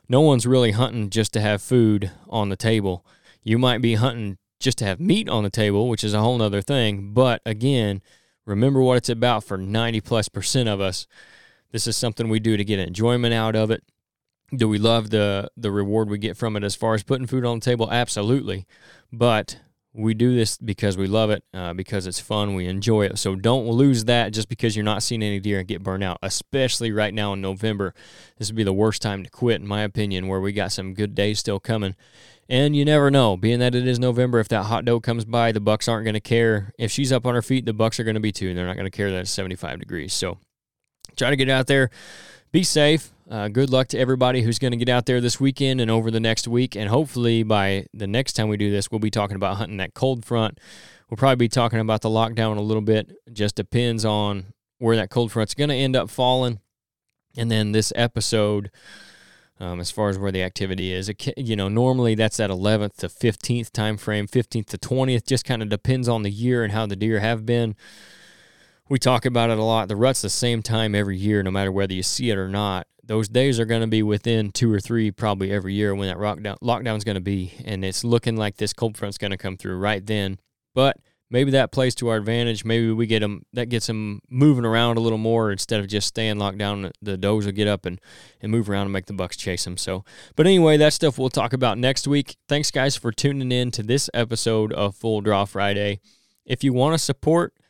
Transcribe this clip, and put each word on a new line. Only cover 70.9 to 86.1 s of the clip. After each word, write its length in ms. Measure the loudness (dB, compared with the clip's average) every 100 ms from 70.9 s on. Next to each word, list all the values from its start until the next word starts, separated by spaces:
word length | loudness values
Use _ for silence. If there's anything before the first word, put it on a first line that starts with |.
every 240 | 0 0 0
year, 240 | 0 2
no 80 | 2
matter 220 | 0 0
whether 240 | 0 -2 -2
you 80 |
see 260 | -4 -2 -2
it 80 | -2
or 100 | -2
not. 380 | -2 -2 -4 -8 _ -4
Those 220 | -2 0
days 300 | 2 2 2
are 60 | 0
gonna 220 | 0 2
be 140 | 2
within 500 | 2 0 2 0 0
two 220 | 0 2
or 60 | 2
three 320 | 0 0 0
probably 400 | -2 -2 -2 -2
every 240 | -2 -2 -2
year 180 | 0
when 140 | -2 -4
that 100 | -4
rock 240 | -6 -6
down, 160 | -8 -6
lockdown's 400 | -2 -2 -2 -4
gonna 180 | -2 -4
be, 320 | -2 -4 -4 -10
and 220 | -8 -6 -4
it's 180 | -4
looking 320 | 2 2 2 -2
like 220 | -4 -4
this 160 | -6
cold 240 | -2 -4 -4
front's 220 | -8 -6
gonna 180 | -6 -6
come 200 | -8 -8
through 200 | -8 -4
right 260 | -2 -2
then. 360 | -2 -2 -2 -6 _ _ _
But 240 | 2 2 2 _ _ _
maybe 220 | 0 4
that 200 | 4 2
plays 220 | 2 0 0
to 120 | -2
our 100 | 0
advantage. 480 | 0 0 0 -2 -2
Maybe 260 | 0 2
we 140 | 0 0
get 160 | 0
'em, 220 | 0 -4 -10
that 160 | -8 -4
gets 200 | -4 -4
'em 320 | -4 -6 -10 -8
moving 380 | 4 4 6 2
around 320 | 2 2 2
a 40 |
little 180 | 0 0
more 320 | 0 2 0
instead 280 | -2 -2 -4
of 80 | -2
just 200 | -2
staying 320 | -2